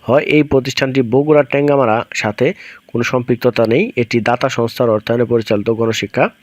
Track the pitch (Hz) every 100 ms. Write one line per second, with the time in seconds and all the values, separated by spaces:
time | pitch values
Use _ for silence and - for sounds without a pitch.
0 | - 131 - 151 147 135 127 - 135 131
1 | 120 127 147 151 139 139 147 143 123 110
2 | - - 110 104 131 202 - - _ 123
3 | 117 127 123 120 123 117 113 120 180 -
4 | 113 120 107 120 135 - 117 - 120 107
5 | - 120 117 120 110 104 104 113 113 110
6 | 101 - 170 _